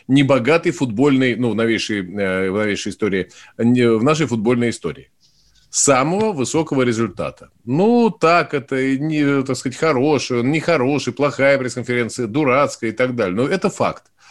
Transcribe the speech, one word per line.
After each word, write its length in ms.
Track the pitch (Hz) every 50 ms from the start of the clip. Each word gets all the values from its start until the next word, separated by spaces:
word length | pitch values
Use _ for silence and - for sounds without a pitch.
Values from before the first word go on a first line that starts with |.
| _ -
небогатой 640 | 131 139 143 131 139 131 117 123 156 170 170 180 160
футбольной, 640 | - 151 123 107 101 135 147 135 131 131 127 117 101
ну, 140 | 123 120
в 40 | 107
новейшей, 460 | 104 113 113 113 98 - - 110 101
э, 500 | 95 87 90 101 101 95 92 95 95 95
в 40 | 92 104
новейшей 340 | 107 107 101 87 - 107
истории, 380 | 95 - - 104 92 95 90 - - - - - _ -
не, 320 | 113 117 123 123 123 117
в 140 | 113 110 110
нашей 240 | 139 156 151 160 127
футбольной 420 | 120 113 101 113 127 120 120 120
истории. 400 | 110 - - 82 73 - 65 _ _ _ _ _ _ _ _ _ _ _ _ _
Самого 640 | - - - - 135 127 135 151 175 202 220 220 202
высокого 480 | 143 123 117 - 156 160 151 151 135
результата. 680 | 127 120 117 110 117 107 90 - 82 71 - - - - _ _ -
Ну, 460 | 113 127 151 190 220 240 240 233 220
так 460 | - - - 160 170 175 160 - -
это, 200 | 143 117 - 139 131
и 180 | 131 135 135 131
не, 460 | 147 160 156 151 147 139 143 139 131
так 120 | 135 131
сказать, 220 | - - 135 117 -
хороший, 640 | - 160 151 123 131 151 151 127 - - 131 120
он 120 | 120 131
нехороший, 640 | 151 160 - - 170 151 123 131 147 139 - - 117
плохая 460 | - 143 143 - - 131 139 139 135
пресс-конференция, 680 | 127 123 - 123 117 - 123 123 120 110 - - 123
дурацкая 640 | 107 107 143 156 135 123 135 147 135 - - - 113
и 40 | 104
так 220 | - 127 127 127
далее. 200 | 120 107 92 90
Но 120 | 104 127 143
это 220 | 185 190 - 202
факт. 360 | - - 123 92 82 - _ _ _ _ _ -